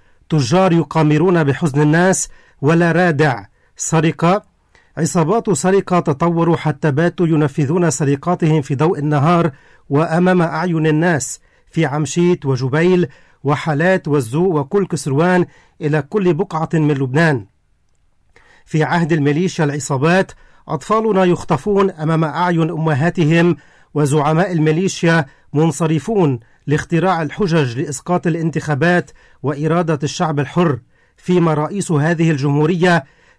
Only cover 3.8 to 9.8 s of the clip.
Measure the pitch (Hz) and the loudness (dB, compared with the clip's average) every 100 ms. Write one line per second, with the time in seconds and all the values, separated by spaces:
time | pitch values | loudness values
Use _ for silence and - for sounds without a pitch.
3.8 | - 160 160 - 170 202 - _ _ _ | -2 0 0 2 0 0 -2 _ _ _
4.8 | _ - 160 180 156 226 220 170 185 196 | _ -4 -2 0 0 0 0 0 2 0
5.8 | 185 175 156 139 175 165 165 160 156 135 | 2 0 0 0 0 0 0 0 -2 -2
6.8 | 160 135 175 175 170 156 151 151 135 180 | -2 0 0 0 0 2 0 -2 -2 0
7.8 | 170 - 143 139 170 180 165 156 135 131 | 0 0 0 -2 -2 0 0 0 0 0
8.8 | 156 147 147 147 147 175 165 - _ - | 0 0 -2 0 2 2 0 -4 _ -20